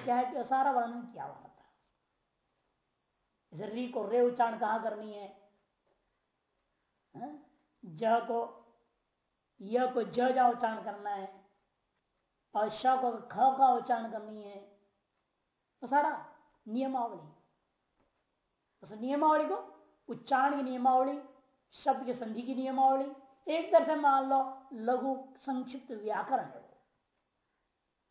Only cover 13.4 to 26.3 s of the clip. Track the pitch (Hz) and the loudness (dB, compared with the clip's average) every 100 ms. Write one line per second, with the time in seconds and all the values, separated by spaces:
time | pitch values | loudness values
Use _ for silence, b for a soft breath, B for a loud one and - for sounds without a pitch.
13.4 | 262 262 262 240 233 233 226 220 214 214 | 4 6 6 6 0 -2 -2 -10 -12 -14
14.4 | 202 196 - _ _ _ _ _ _ _ | -16 -18 -20 _ _ _ _ _ _ _
15.4 | _ _ _ _ 247 277 311 262 - - | _ _ _ _ 0 2 2 -2 -10 -20
16.4 | _ _ 214 233 269 262 233 180 151 - | _ _ -8 -4 -2 -2 -4 -8 -18 -20
17.4 | _ _ _ _ _ _ _ _ _ _ | _ _ _ _ _ _ _ _ _ _
18.4 | _ _ _ _ 160 214 247 294 311 302 | _ _ _ _ -18 -8 -4 2 4 4
19.4 | 302 403 - - _ _ - 226 - 262 | 2 -2 -6 -20 _ _ -14 -12 0 2
20.4 | 277 285 254 254 254 254 269 285 - - | 4 2 -2 0 4 4 4 -2 -10 -20
21.4 | _ _ _ - 294 311 247 240 220 220 | _ _ _ -6 0 0 0 -6 -6 -6
22.4 | 247 254 262 262 269 269 285 - - _ | -6 -4 -4 4 4 4 0 -8 -20 _
23.4 | 359 320 320 330 320 302 285 269 262 269 | -4 -2 6 4 6 2 4 4 4 0
24.4 | 262 - - 233 226 247 269 262 - - | 0 -6 -16 -8 -2 0 0 -4 -8 -16
25.4 | 277 254 247 277 - 214 214 208 202 | -6 -6 -6 -12 -12 -10 -6 -4 -2